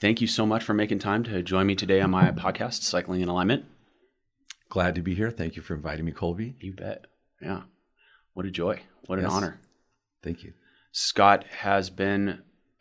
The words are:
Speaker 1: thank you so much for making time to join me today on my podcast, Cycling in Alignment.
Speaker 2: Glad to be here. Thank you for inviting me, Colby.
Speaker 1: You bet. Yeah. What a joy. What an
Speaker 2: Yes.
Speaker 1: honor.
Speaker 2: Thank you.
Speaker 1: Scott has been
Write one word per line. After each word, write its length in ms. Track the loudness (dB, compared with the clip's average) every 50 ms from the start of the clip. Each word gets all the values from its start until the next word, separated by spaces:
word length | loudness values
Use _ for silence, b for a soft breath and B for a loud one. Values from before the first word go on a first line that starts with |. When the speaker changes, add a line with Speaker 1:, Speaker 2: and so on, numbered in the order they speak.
Speaker 1:
thank 200 | 2 2 2 4
you 80 | 2 0
so 180 | 2 2 2
much 160 | 2 2 0
for 120 | 0 0 0
making 260 | 0 2 0 0 -2
time 240 | 0 0 0 0 0
to 180 | -2 -4 -4
join 240 | -2 0 2 2 4
me 80 | 4 2
today 260 | 2 2 2 4 4
on 100 | 4 4
my 200 | 6 6 6 6
podcast, 520 | 4 2 -2 -2 -2 -2 -4 -6 -4 -4 -4
Cycling 360 | -2 -2 -2 -2 -2 -2 -2
in 80 | 0 0
Alignment. 360 | 0 2 2 2 2 0 -2 -8 -20 _ _ _ _ _ _ _ _ _ _ _ _ _ _ -20 -20 _ _ -6
Speaker 2:
Glad 260 | -2 0 0 0 0
to 80 | -2
be 140 | -2 -2 -2
here. 160 | -2 -2 -2
Thank 240 | -2 -4 -6 -6 -6
you 60 | -8
for 120 | -10 -10 -8
inviting 300 | -8 -6 -8 -6 -6 -6
me, 80 | -6
Colby. 420 | -6 -4 -4 -4 -4 -4 -8 -10 -10 -12
Speaker 1:
You 120 | -14 -14
bet. 360 | -12 -10 -10 -10 -10 -12 -14 -20 _ _ _ _ _ -14
Yeah. 200 | -10 -10 -8 -10 -10 -14 _ _ _ _ _ _ _ _ _ _ _ _ -12
What 120 | -10 -8
a 60 | -8
joy. 300 | -6 -4 -2 -2 -4 -4 -8 -20 _ _ -10
What 120 | -6 -4 -2
an 60 | -2
Speaker 2:
Yes. 80 | 0 0
Speaker 1:
honor. 260 | 0 -2 -2 -6 -10 _ _ _ _ _ _ _ _ _ _ _ _
Speaker 2:
Thank 220 | -8 -8 -8 -8 -10
you. 80 | -20 -20 _ _ _ _ _ _ _
Speaker 1:
Scott 500 | -8 -4 -4 -2 2 6 8 8 8 6 4 -4 -12 -6
has 320 | -2 0 0 0 0 -2
been 520 | -4 -2 0 0 2 0 0 -2 -4 -6 -12 _ _ _ _ _ _ -16